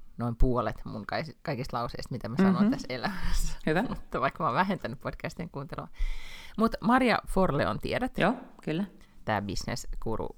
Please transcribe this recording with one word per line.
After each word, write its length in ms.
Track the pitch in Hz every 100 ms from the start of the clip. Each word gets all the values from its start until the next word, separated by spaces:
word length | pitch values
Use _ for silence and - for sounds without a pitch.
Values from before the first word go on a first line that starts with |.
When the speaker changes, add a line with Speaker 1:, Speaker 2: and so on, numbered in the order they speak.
| - -
Speaker 1:
noin 180 | 120 117
puolet 460 | 131 120 107 - 117
mun 200 | - 98
kais-, 300 | 104 143 -
kaikista 360 | - 117 - 123
lauseista, 340 | 120 - -
mitä 180 | 123 110
mä 60 | 127
sanon 260 | 190 180
Speaker 2:
Mhm. 80 | 208
Speaker 1:
tässä 160 | 269 -
elämässä. 680 | 127 120 185 - - 156 - -
Speaker 2:
Hyvä. 180 | 156 254
Speaker 1:
<laughs> 20 |
Mutta 320 | - - 120
vaikka 220 | 131 -
mä 40 | 156
oon 60 | 127
vähentänyt 440 | 190 180 113 117
podcastien 500 | - - - - -
kuuntelua. 380 | 139 139 - 160 - - - - - - -
Mut 180 | 226 -
Maria 380 | 220 254 254 190 -
Forleon 520 | - 185 143 95 104
tiedät? 380 | - 80 - -
Speaker 2:
Joo, 160 | 175 262 - -
kyllä. 200 | - 160 202 - - - -
Speaker 1:
Tää 160 | 104
business-guru 920 | 101 - - 110 - - 117 110 -